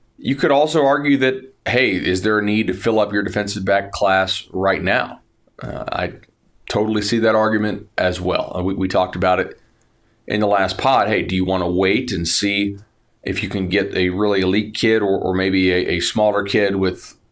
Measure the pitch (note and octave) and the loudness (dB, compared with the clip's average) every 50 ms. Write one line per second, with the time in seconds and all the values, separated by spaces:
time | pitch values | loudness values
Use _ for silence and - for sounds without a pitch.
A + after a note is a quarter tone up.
0 | _ _ _ - - - C3+ C3+ - D#3+ C#3+ C#3 D3+ D#3 D#3 E3 C#3+ C3+ C#3 D3 | _ _ _ -8 -4 -4 -2 0 2 2 4 4 2 2 2 2 4 4 2 2
1 | D3 D3 C#3+ C3+ C3 C3 C3 C3 - - - _ - - C#3+ B2 C3 A2+ F#2+ F2+ | 2 2 2 4 2 2 0 -2 -8 -16 -20 _ -6 -2 0 2 2 2 0 0
2 | - E2 F2+ F#2 G2 G#2+ G#2+ G#2+ G#2 G#2 G#2 A2 G#2+ F#2 F#2 G2 - A2+ A2 G#2+ | 0 0 -2 0 0 0 0 0 0 0 0 0 0 0 -2 -2 -2 0 2 2
3 | G#2+ G#2 G#2 G#2 G2+ G2 - G#2+ G#2 G2+ G2+ G#2 F#2+ F#2+ G2 G2 G2 G2 - - | 0 0 0 -2 -2 -2 -2 -4 -4 -4 -4 -6 -2 0 0 0 0 -2 -6 -2
4 | G#2 G2 F#2+ F#2+ F#2+ F#2+ - - - - E2 F#2 F#2+ F#2+ F#2+ - F2+ F#2 G#2 B2+ | 0 2 4 2 2 0 -2 -6 -8 -8 -4 0 0 2 0 0 0 0 0 0
5 | - - - - _ _ _ _ _ _ _ - - - - - - - - - | -2 -4 -8 -16 _ _ _ _ _ _ _ -14 -12 -10 -8 -8 -8 -6 -4 -4
6 | F#2 E2+ - - - _ _ _ _ _ _ _ - - - A2+ G#2+ G#2+ A2 G#2+ | -4 -4 -6 -12 -20 _ _ _ _ _ _ _ -10 -4 -2 0 0 0 0 -2
7 | G#2 - A#2+ A#2 A2 A2 A2 A2 G#2+ G#2+ A2 G#2+ G#2+ G#2+ G2+ G2+ G2 - - - | 0 0 0 2 2 4 4 4 2 2 2 0 0 -2 -4 -6 -10 -10 -4 -2
8 | - F#2 F2+ F2 F2+ F2+ F2 - - - - F2+ F2+ F#2+ F#2+ G2 F#2+ F#2 - G2 | 0 0 0 -2 -2 -2 -2 -2 -2 -4 -4 -4 -2 -2 -2 -2 -2 0 0 0
9 | F#2 F#2 - F#2 F#2 F#2 F#2 F#2 F#2+ - - - _ _ _ _ _ _ _ _ | 0 0 -2 -2 0 0 2 0 0 -4 -6 -18 _ _ _ _ _ _ _ _
10 | _ _ _ _ - - - G#2+ G#2+ G#2 G2+ G2 F#2+ F2+ - - - C3+ C3+ A#2+ | _ _ _ _ -8 -4 -2 0 0 2 2 2 0 0 -2 -2 0 2 2 2
11 | G#2 G2+ A2 F#2+ E2+ - F2+ F#2 F#2 F2+ F#2+ F#2 F2+ F2 F2+ F2+ F#2+ F#2+ G2+ A#2+ | 2 2 0 -2 -2 -2 -2 -2 0 0 0 -2 0 0 0 2 2 2 2 0
12 | A#2+ - G#2 E2+ E2+ E2+ - - G2+ G2+ G2+ G2+ G2+ G2+ G2 G2+ - _ _ _ | -2 -4 -4 -4 -4 -2 -2 -2 0 0 0 0 -2 -2 -4 -8 -14 _ _ _
13 | _ _ _ _ - - F#2+ - - F#2+ - G2+ F#2+ F2 F#2+ G2 F#2+ G2 - F#2 | _ _ _ _ -8 -8 -6 -6 -6 -6 -4 -4 -2 0 0 0 -2 0 -2 -2
14 | F#2 F#2 F2+ F#2+ G#2 G#2 G2+ G2 F#2+ F#2 F#2+ G#2+ G#2+ G2+ - - - A2+ A2 A2 | 0 0 0 0 0 2 2 2 2 2 2 0 0 -2 -4 -2 2 2 2 4
15 | G#2 G2 G2 F#2+ - F#2 F#2 F#2 F#2+ F#2+ F#2+ F#2+ F#2 F#2 F2+ F2+ - - - F2+ | 2 2 0 0 0 0 0 0 0 2 2 2 2 4 2 2 2 0 -2 -2
16 | - - - A2 G#2+ G#2+ G2+ G2+ G2+ G2 G2 A2 G#2 G2 G2 F#2+ F#2 F#2 F2+ - | -2 -2 0 2 2 2 2 0 -2 0 0 2 2 2 2 0 0 -2 -2 -4
17 | - - - _ _ _ | -10 -20 -20 _ _ _